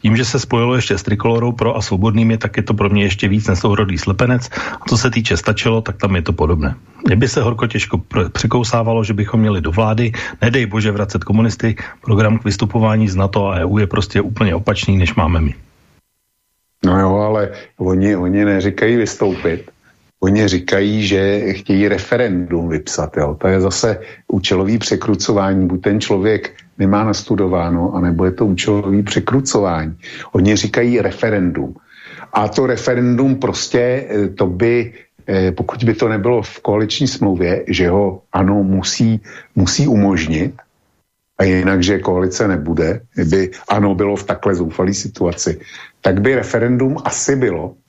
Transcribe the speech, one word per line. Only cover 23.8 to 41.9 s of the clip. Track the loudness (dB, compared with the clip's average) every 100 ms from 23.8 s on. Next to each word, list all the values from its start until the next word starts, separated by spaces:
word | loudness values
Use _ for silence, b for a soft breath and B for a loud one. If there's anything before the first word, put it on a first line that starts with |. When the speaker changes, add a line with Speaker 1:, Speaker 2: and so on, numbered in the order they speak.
| -2 -2 B B -4
Speaker 2:
účelový | -2 0 0 2 0
překrucování. | 0 -2 0 -2 0 0 2 2 0
Buď | 0
ten | 0 -2
člověk | 0 0 2 0 -4 B -20 -2
nemá | 2 2
nastudováno, | 0 -2 -2 0 2 0 0 0 0
anebo | 0 0 2 0
je |
to | 2 0
účelový | 0 0 0 2 0
překrucování. | 0 -2 0 0 0 0 0 -2 -4 -8 B B B
Oni | 2 4 2
říkají | 0 0 2 2
referendum. | 0 -2 -2 0 0 -2 -8 -12 B B B B B
A | -2 0
to | 0 0
referendum | 0 0 2 2 2 2 2
prostě, | -2 -4 -2 0 2 0 -2
eh, | -2 -2
to | -2 -2
by, | 0 2 2 -2 B B _ -4
eh, | 0 0
pokud | -2 -6 -2
by | -2
to | 2 0
nebylo | 0 0 0
v | -2 -8
koaliční | -2 0 0 -2 -2
smlouvě, | 0 0 0 0 -2 -2
že | 0 2
ho | 2 0 -4 _
ANO | 0 2 2
musí, | 2 0 -2 0 0 0 B B B 0
musí | 0 2 2
umožnit, | 4 2 2 0 -2 -2 -6 _ _ _ _ _ _ _ -2
a | 2
jinak, | 2 2 2
že | 2